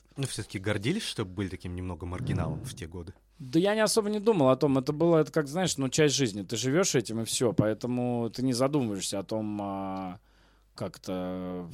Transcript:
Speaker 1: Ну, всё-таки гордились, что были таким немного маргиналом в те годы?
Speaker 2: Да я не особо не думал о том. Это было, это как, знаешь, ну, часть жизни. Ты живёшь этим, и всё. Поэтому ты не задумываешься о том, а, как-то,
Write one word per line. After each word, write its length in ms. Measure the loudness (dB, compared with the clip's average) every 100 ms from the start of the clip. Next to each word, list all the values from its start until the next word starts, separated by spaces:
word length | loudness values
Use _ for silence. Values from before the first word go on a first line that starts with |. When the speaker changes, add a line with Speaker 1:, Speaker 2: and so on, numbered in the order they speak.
| _ -6
Speaker 1:
Ну, 100 | -6
всё-таки 320 | -6 -8 -6
гордились, 440 | -2 -2 0 -2
что 200 | -4 -6
были 240 | -6 -4 -6
таким 260 | -6 -8
немного 320 | -6 -6 -6 -6
маргиналом 560 | -4 -2 -2 -2 -4
в 100 | -8
те 120 | -10 -10
годы? 280 | -10 -12 -16 _ _
Speaker 2:
Да 200 | -2 2
я 160 | 2
не 60 | 4
особо 260 | 4 4 0
не 120 | 2
думал 300 | 2 6 6
о 60 | 6
том. 220 | 4 2
Это 140 | 0
было, 260 | 2 4 6
это 140 | 4
как, 160 | 0 -2
знаешь, 280 | -2 -2 0
ну, 120 | 0
часть 260 | 4 4
жизни. 280 | 4 2 0
Ты 140 | -4 -2
живёшь 380 | 0 2 4
этим, 260 | 2 0 -4
и 20 |
всё. 280 | -4 0 2
Поэтому 800 | 4 2 0 -2 -2 0 -2 -2
ты 120 | -2
не 80 | 0
задумываешься 680 | 2 2 2 0 -2 -4 -6
о 60 |
том, 340 | -4 -4 -4 -4
а, 600 | -4 -4 -6 -6 -8 -10 _ _ _ _ _ -10
как-то, 880 | -10 -8 -6 -4 -4 -6 -6 -8 -10